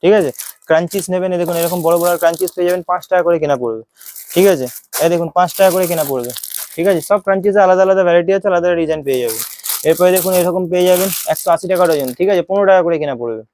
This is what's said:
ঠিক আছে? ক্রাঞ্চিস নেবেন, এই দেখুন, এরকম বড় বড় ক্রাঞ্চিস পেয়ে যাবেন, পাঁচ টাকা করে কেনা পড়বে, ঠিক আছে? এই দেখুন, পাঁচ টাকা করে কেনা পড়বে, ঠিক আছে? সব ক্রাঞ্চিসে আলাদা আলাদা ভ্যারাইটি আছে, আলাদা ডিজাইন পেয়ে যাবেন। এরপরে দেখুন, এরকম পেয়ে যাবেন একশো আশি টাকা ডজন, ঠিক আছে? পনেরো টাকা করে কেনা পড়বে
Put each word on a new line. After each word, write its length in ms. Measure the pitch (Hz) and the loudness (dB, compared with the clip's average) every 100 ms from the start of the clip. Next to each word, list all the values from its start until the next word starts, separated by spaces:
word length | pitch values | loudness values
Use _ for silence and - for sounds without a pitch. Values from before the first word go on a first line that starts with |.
ঠিক 120 | 175 | 4
আছে? 180 | 208 151 - - - _ | 2 2 -4 -16 -18 _
ক্রাঞ্চিস 380 | 160 170 202 180 | 0 0 -4 -4
নেবেন, 200 | 180 185 | -4 -2
এই 60 | 180 | -2
দেখুন, 140 | 170 170 | -2 -2
এরকম 220 | 170 180 | -2 0
বড় 140 | 165 170 | 0 2
বড় 120 | 175 175 | 0 0
ক্রাঞ্চিস 340 | 170 170 180 | 0 0 -6
পেয়ে 140 | - 175 | -2 -2
যাবেন, 140 | 180 175 | -2 -4
পাঁচ 160 | 180 - | -6 -2
টাকা 160 | 185 | 0
করে 120 | 170 170 | 2 0
কেনা 180 | 151 135 | 0 -2
পড়বে, 260 | 123 110 - _ - - - | -2 -6 -12 _ -20 -20 -6
ঠিক 140 | - 196 | 2 4
আছে? 200 | 165 127 - _ - | 2 -2 -10 _ -2
এই 60 | 165 | 0
দেখুন, 180 | 175 165 | 0 -2
পাঁচ 160 | 180 180 | 0 -2
টাকা 160 | - 190 | 2 2
করে 120 | 180 175 | 2 -2
কেনা 180 | 170 | -2
পড়বে, 260 | 143 131 120 123 - - - | -4 -4 -6 -10 -12 -12 -12
ঠিক 140 | - 175 | -4 0
আছে? 120 | 175 - | 0 0
সব 100 | 202 | -2
ক্রাঞ্চিসে 360 | 190 196 196 202 | 0 -2 0 2
আলাদা 220 | 185 185 | 4 4
আলাদা 180 | 190 190 | 4 4
ভ্যারাইটি 280 | 180 170 170 | 4 2 2
আছে, 140 | 196 202 | 0 0
আলাদা 180 | 175 175 | 0 0
ডিজাইন 260 | 175 160 156 | 0 -2 -4
পেয়ে 160 | 139 127 | -2 -2
যাবেন। 180 | 120 110 - - - - | -2 -6 -10 -12 -8 -4
এরপরে 240 | 151 160 180 | 0 2 2
দেখুন, 200 | 185 180 | 2 2
এরকম 280 | 185 175 180 180 | 0 0 -2 -2
পেয়ে 180 | 180 180 | 0 2
যাবেন 200 | 180 190 - - | 2 0 -4 -6
একশো 200 | 156 - | -4 0
আশি 160 | 165 180 | 0 0
টাকা 160 | 185 180 | 0 2
ডজন, 240 | 156 131 123 | 2 -2 -2
ঠিক 120 | 185 | 0
আছে? 140 | 190 170 | 0 0
পনেরো 180 | 196 196 | 0 4
টাকা 160 | 190 | 4
করে 120 | 170 165 | 4 -2
কেনা 160 | 147 127 | -4 -6
পড়বে 260 | 117 110 110 | -6 -8 -12